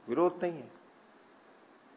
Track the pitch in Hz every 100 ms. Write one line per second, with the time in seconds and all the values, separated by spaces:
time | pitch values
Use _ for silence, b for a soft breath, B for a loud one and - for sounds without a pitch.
0 | - 127 175 175 175 160 117 - - -
1 | - - - - - - - - -